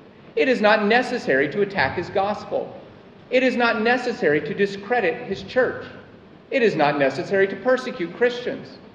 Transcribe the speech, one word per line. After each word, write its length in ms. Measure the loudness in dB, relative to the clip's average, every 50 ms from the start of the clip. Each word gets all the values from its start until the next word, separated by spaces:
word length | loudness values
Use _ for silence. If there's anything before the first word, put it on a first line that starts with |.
| -20 -20 -20 -20 -18 -6 -2
It 120 | 0 2
is 140 | 2 2 4
not 240 | 4 4 4 4 4
necessary 640 | 4 4 4 2 0 -4 -4 0 2 2 2 2 0
to 120 | 0 -2
attack 360 | -2 -2 0 0 0 0 -2
his 120 | -4 -6 -4
gospel. 720 | -2 -2 -2 -2 -2 -6 -6 -6 -6 -6 -6 -6 -10 -16 -18 -20 -20 -20 -20 -20 -20 -20 -6 -2
It 100 | 0 2
is 140 | 2 2 2
not 260 | 2 2 2 2 2
necessary 600 | 2 2 2 2 0 -4 -2 0 2 2 2 2
to 120 | 0 -2 -2
discredit 720 | -2 -2 -2 -2 -4 -4 -2 0 0 0 0 -2 -4 -6
his 140 | -8 -8 -8 -8
church. 440 | -4 0 0 0 0 0 -6 -10 -14 -16 -18 -20 -20 -20 -20 -20 -20 -20 -20 -8 -4
It 100 | 0 2
is 140 | 2 2 4
not 240 | 4 2 2 2 2
necessary 480 | 2 2 0 -2 -4 0 2 2 2
to 80 | 2 0
persecute 580 | -2 0 2 2 2 0 -4 -6 -6 -6 -6 -2
Christians. 640 | 0 0 0 0 -2 -6 -6 -8 -8 -10 -14 -18 -20 -20 -20 -20